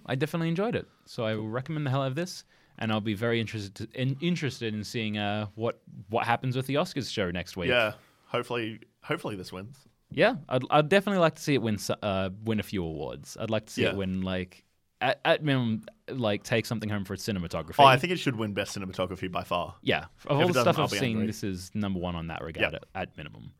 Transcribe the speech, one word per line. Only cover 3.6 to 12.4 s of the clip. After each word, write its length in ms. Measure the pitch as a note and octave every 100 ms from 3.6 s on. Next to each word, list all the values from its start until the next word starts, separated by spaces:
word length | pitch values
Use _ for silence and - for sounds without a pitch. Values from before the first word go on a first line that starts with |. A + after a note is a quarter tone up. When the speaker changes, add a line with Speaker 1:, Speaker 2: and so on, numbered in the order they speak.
| G2+ - A2 -
Speaker 1:
in, 200 | B2+ C3+
interested 520 | E3+ E3+ C#3+ - A#2
in 100 | G#2+
seeing, 340 | G2 A#2+ G#2+ G#2
uh, 300 | G#2 G#2 G#2 G#2+
what, 260 | A2+ - - - G#2
what 160 | A2+ A2
happens 300 | A#2 C3 B2+
with 120 | C3
the 80 | C#3
Oscars 360 | F3+ D3 A2+
show 200 | - F#2
next 260 | F2 E2+ F#2+
week. 120 | F2
Speaker 2:
Yeah, 240 | B2 A2 - - _ -
hopefully, 520 | A#2+ A#2+ A#2+ A2 G#2+ - _
hopefully 320 | - D#3+ D3 G2+
this 160 | -
wins. 260 | F2+ G#2 C#3 - _ -
Speaker 1:
Yeah, 220 | - G3+ G#3 -
I'd, 140 | B2+ B2
I'd 200 | D3 D3+
definitely 300 | G3 G3+ F#3+
like 160 | D#3+ -
to 60 |
see 120 | -
it 80 | C3+
win 140 | A2+ G#2
s-, 140 | -
uh, 400 | - G#2 F#2+ F#2+ G2